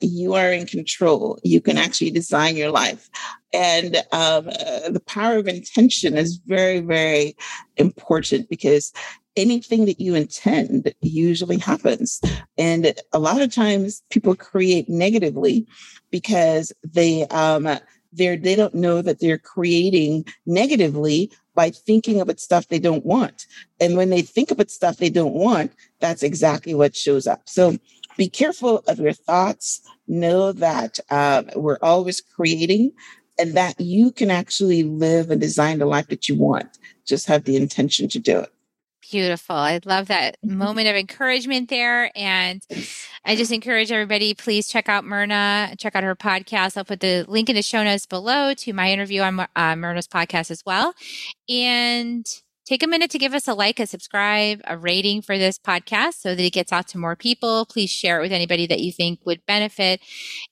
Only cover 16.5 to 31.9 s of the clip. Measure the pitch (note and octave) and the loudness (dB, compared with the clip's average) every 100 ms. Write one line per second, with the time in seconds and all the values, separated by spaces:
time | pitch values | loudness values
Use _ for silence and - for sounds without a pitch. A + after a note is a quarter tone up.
16.5 | D#3+ D#3+ - D#3+ E3 E3+ D#3+ D3+ D#3+ D#3 | 2 -2 -10 -4 2 4 4 0 2 2
17.5 | D#3 D3+ C#3+ - _ _ E3 F3+ F3 F3+ | 2 0 -4 -8 _ _ -2 0 0 0
18.5 | G3 G#3 E3+ F3 E3+ F3 D3+ E3 D#3 - | 2 2 2 2 2 0 0 0 0 -4
19.5 | - F3 E3+ F#3 F3+ D3+ D#3 D#3+ - - | -4 0 2 4 2 2 0 -4 -10 -2
20.5 | F3 C4 C#4 D#3+ D3 D3+ D3+ G#3 - _ | 0 2 2 2 2 0 0 0 -6 _
21.5 | - - - - A3 A3+ G#3 F#3 - - | 0 0 0 2 2 4 0 0 -4 0
22.5 | E3+ - E3 F3 D#3 - A#3 A3+ - - | 0 2 0 0 0 0 0 0 -6 -20
23.5 | - - _ F3 F3+ F#3 F3+ D3+ - C#4+ | -20 -20 _ 0 2 2 2 0 -2 0
24.5 | G4 G3+ - F3 - F3 F3 D3+ D3+ G#3 | 0 -2 0 -2 0 0 2 0 2 2
25.5 | G3 - - _ _ E3 E3 C#3 F3+ D#3 | 2 0 -8 _ _ -4 -2 -2 2 0
26.5 | D3+ E3 D3+ C#3+ - - C#3 - - - | 0 -2 2 2 2 0 0 0 -4 -4
27.5 | - F3+ - - _ - - F#3+ - D4+ | 2 4 2 -6 _ -16 -2 -2 0 -2
28.5 | F4 A#3+ G#3+ - - D3+ D#3+ - F3+ F#3+ | 0 0 0 0 0 0 -2 0 2 2
29.5 | - - - - _ - E3 E3+ F#3 G3 | -2 -8 -10 -12 _ -6 -2 2 2 2
30.5 | F#3 E3 C3+ A2+ - - C#3+ C#3+ C3+ A#2+ | 0 0 0 -4 -10 -4 0 2 2 0
31.5 | - D3+ C#3 E3 | -4 -2 0 4